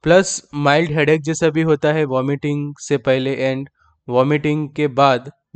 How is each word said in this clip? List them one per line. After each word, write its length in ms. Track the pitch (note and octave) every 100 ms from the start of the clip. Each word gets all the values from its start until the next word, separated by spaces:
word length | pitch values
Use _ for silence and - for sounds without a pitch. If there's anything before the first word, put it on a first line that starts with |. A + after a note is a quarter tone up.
प्लस 460 | D3+ F3+ F#3 - _
माइल्ड 360 | D3 C#3+ D3 E3
हेडेक 320 | D3+ D3 D#3+
जैसा 280 | D3 D#3+ E3
भी 120 | D3+
होता 300 | D#3+ D3+ D3+
है 120 | D#3
वॉमिटिंग 720 | D3 C3 C3 C#3 D3 D3 D3 C#3+
से 200 | - C#3
पहले 560 | B2+ C3 C3 C3 C3
and 120 | C3 C#3 _ _ _ -
वॉमिटिंग 640 | B2 C3+ D3+ D3+ D3+ D3
के 140 | D3 D3
बाद 440 | B2+ C#3 B2 C3 _ _